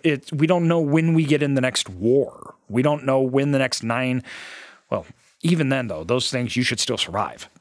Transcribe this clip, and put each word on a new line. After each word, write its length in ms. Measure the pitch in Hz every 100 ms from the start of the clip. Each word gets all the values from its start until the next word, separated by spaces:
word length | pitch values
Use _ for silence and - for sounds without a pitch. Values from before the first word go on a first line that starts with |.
it, 280 | 165 143 -
we 140 | 147 160
don't 220 | 180 165
know 120 | 170
when 360 | 147 156 165 165
we 100 | 151
get 160 | 147
in 140 | 143 135
the 60 |
next 280 | 127 - -
war. 640 | 92 107 135 127 - - - -
We 140 | 107
don't 200 | 143 147
know 160 | 135 135
when 320 | 131 135 143
the 80 | 139
next 220 | 131 -
nine, 400 | 117 117 127 127 - - - - - - -
well, 160 | 104 - - _ _
even 280 | 165 170 139
then, 180 | 135 120
though, 160 | 80
those 260 | 82 123 -
things 260 | 131 123 120
you 60 |
should 180 | 123 113
still 180 | - 113
survive. 520 | - 95 98 55 - _